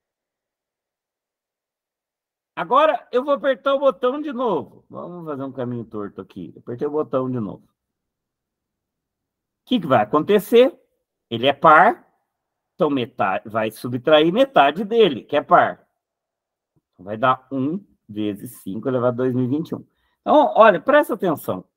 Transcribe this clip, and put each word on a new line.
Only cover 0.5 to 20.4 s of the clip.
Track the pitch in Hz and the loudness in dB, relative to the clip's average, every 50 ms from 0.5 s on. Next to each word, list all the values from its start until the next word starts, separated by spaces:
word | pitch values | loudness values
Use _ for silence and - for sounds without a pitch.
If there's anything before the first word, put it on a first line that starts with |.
| _ _ _ _ _ _ _ _ _ _ _ _ _ _ _ _ _ _ _ _ _ _ _ _ _ _ _ _ _ _ _ _ _ _ _ _ _ _ _ _ _ | _ _ _ _ _ _ _ _ _ _ _ _ _ _ _ _ _ _ _ _ _ _ _ _ _ _ _ _ _ _ _ _ _ _ _ _ _ _ _ _ _
Agora, | 156 170 170 240 277 311 302 269 - - _ | -10 -4 0 2 4 4 4 2 -2 -6 _
eu | - 247 269 | -4 -4 -2
vou | 294 277 | -2 -2
apertar | 220 - 277 262 - - 277 277 | -2 0 -2 -2 -2 -2 -2 -2
o | 269 | 0
botão | 285 269 262 - - 247 269 302 | 0 0 0 0 -2 -4 -2 -4
de | 302 311 | -6 -8
novo. | 247 240 262 226 180 139 101 - - _ _ _ | -6 -4 -4 -2 -2 -4 -4 -8 -14 _ _ _
Vamos | 120 131 147 165 180 175 165 | -16 -16 -14 -14 -14 -14 -12
fazer | 156 147 131 139 | -10 -10 -10 -10
um | 135 | -10
caminho | 127 131 123 123 123 120 113 | -8 -8 -8 -8 -8 -10 -10
torto | 117 - 107 101 98 - - | -12 -10 -10 -10 -10 -12 -16
aqui. | 95 - _ 98 85 69 - | -18 -16 _ -14 -14 -14 -16
Apertei | - - - 123 123 147 | -18 -14 -14 -8 -6 -6
o | 147 | -4
botão | 147 151 147 120 - 131 131 131 | -4 -4 -4 -4 -4 -4 -4 -4
de | 127 123 | -4 -6
novo. | 104 90 90 - _ | -8 -8 -10 -14 _
O | _ _ _ _ _ _ _ _ _ _ _ _ _ _ _ _ _ _ _ _ _ _ _ _ _ _ _ _ _ _ _ _ _ _ _ _ _ _ _ _ | _ _ _ _ _ _ _ _ _ _ _ _ _ _ _ _ _ _ _ _ _ _ _ _ _ _ _ _ _ _ _ _ _ _ _ _ _ _ _ _
que | _ 254 233 | _ -2 -2
que | 165 | 0
vai | 139 131 113 104 | 2 2 2 2
acontecer? | - - 151 151 - 202 214 208 - 247 233 254 269 - _ _ _ _ _ _ _ _ _ _ _ | 0 -2 -2 0 2 0 0 0 4 4 4 4 4 2 _ _ _ _ _ _ _ _ _ _ _
Ele | 117 113 120 | -8 -2 -2
é | 143 143 | -2 0
par, | - - 160 156 160 185 226 349 - _ _ _ _ _ _ _ _ _ _ _ _ _ _ _ | 4 6 6 8 8 6 4 2 -2 _ _ _ _ _ _ _ _ _ _ _ _ _ _ _
então | - 175 151 | -4 -2 -2
metade, | 143 131 117 - - - 107 95 95 104 - 110 | 0 -2 -4 -6 -4 -4 -2 -2 -2 -4 -6 -6
vai | 101 113 110 110 | -6 -6 -4 -6
subtrair | - - - 127 120 131 - 165 156 151 156 170 | -6 -8 -8 -8 -8 -4 0 2 4 4 4 2
metade | 180 247 269 269 - 170 139 147 151 185 226 | 2 0 -2 2 2 2 2 2 0 -4 -6
dele, | 196 226 233 214 170 131 101 - | -2 2 2 2 2 2 -2 -6
que | - 143 | -4 -4
é | 147 | -4
par. | 143 - 180 151 120 98 90 - _ _ _ _ _ _ _ _ _ _ _ _ _ _ _ _ _ _ _ _ _ _ _ | 2 4 4 4 4 2 -2 -8 _ _ _ _ _ _ _ _ _ _ _ _ _ _ _ _ _ _ _ _ _ _ _
Então, | - 90 | -20 -14
vai | 98 107 | -12 -6
dar | 110 131 127 127 - _ _ | 0 0 0 0 0 _ _
um | 135 135 127 147 170 202 - _ _ _ _ | -6 -4 -4 -4 -6 -6 -10 _ _ _ _
vezes | - 104 104 107 104 98 104 - 127 - - | -12 -8 -6 -4 -4 -6 -8 -10 -16 -18 -16
cinco | - 95 95 110 107 | -14 -12 -10 -8 -4
elevado | 135 127 123 120 127 120 117 | -4 -2 0 0 0 0 0
a | 131 | -2
dois | 131 120 | -2 -2
mil | 127 127 | -2 -2
e | |
vinte | 120 135 156 160 - | -2 -4 -4 -6 -8
e | - | -10
um. | - - _ _ _ _ _ _ _ | -12 -12 _ _ _ _ _ _ _
Então, | _ 202 233 302 | _ 2 4 4